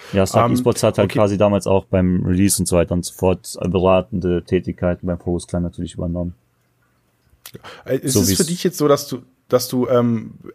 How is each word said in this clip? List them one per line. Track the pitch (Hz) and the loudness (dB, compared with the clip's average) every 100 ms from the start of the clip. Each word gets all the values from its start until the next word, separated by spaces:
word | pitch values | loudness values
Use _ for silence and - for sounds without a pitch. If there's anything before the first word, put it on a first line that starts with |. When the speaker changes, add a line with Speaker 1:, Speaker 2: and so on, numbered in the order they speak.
| - | -2
Speaker 1:
Ja, | 98 95 | 0 2
Stark | - 117 | 2 2
Speaker 2:
Ähm, | |
Speaker 1:
Esports | 123 120 110 | 2 0 2
hat | 110 104 | 0 2
halt | 98 | 0
Speaker 2:
okay. | - | 2
Speaker 1:
quasi | 104 101 | 2 4
damals | 104 101 98 | 2 2 2
auch | 95 - | 0 2
beim | 95 90 90 98 | 2 2 2 0
Release | 90 98 92 | 2 2 2
und | 87 | 2
so | 87 | 2
weiter | 82 | 2
und | 90 - | -2 -4
so | |
fort | - 92 90 - - 90 | -2 0 0 -6 -6 -2
beratende | 90 92 92 90 92 90 87 | 2 4 2 0 -4 -2 -2
Tätigkeiten | - 92 90 - 90 87 92 | 0 -2 -2 -4 -2 -2 -4
beim | 85 | -6
Focus | - 87 - | -4 -6 -4
Clan | 87 | -4
natürlich | 85 - 85 | -4 -6 -10
übernommen. | - 87 85 87 - _ _ _ _ _ _ _ _ _ _ - - - - - | -8 -6 -6 -6 -10 _ _ _ _ _ _ _ _ _ _ -20 -20 -20 -16 -6
Speaker 2:
Äh, | 131 | -4
ist | 147 | 0
Speaker 1:
So | 104 | 0
Speaker 2:
es | 98 | 0
für | 92 | 0
Speaker 1:
wie's | 160 | -2
Speaker 2:
dich | 180 | -2
jetzt | 180 - | -4 0
so, | 151 | 2
dass | 143 - | 2 0
du, | 123 - _ - | -12 -14 _ -2
dass | 127 123 | -2 0
du, | 127 123 | -2 0
ähm, | 123 120 113 110 - - | 2 2 -2 -6 -16 -20